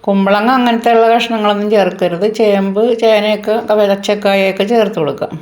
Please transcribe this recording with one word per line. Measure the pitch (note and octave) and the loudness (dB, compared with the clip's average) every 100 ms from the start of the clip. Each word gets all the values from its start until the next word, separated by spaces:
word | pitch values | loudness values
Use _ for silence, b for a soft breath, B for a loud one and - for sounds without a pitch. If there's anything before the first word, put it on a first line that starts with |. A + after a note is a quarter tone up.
| - | -2
കുമ്പളങ്ങ | G3 G3 G#3 A3+ C4 | 0 2 2 2 2
അങ്ങനത്തെ | A#3+ A#3 A#3 A3+ | 0 0 2 4
ഉള്ള | A3+ A#3 | 4 2
കഷ്ണങ്ങളൊന്നും | A#3+ A3+ G#3 G#3 G#3 G#3+ | 2 0 0 0 0 2
ചേർക്കരുത്. | F#3 G3 F3 F3 G#3 G#3+ | 0 -2 -4 -2 -4 0
ചേമ്പ്, | G#3+ G3 G3 F#3+ A#3 A3+ | 0 2 0 0 0 0
ചേനയൊക്കെ, | A3+ G#3+ G#3 G#3 G#3 A3 A#3 G#3+ | 2 2 0 -4 -2 -4 0 0
പച്ചക്കായയൊക്കെ | G3+ G3 G3+ G#3 G3+ G3 F#3+ F#3+ G3+ A#3+ | 2 0 -2 -2 0 0 0 -2 0 0
ചേർത്ത് | G3+ - | 0 -2
കൊടുക്കാം. | D3 C#3 - D#3 | -4 -4 -10 -10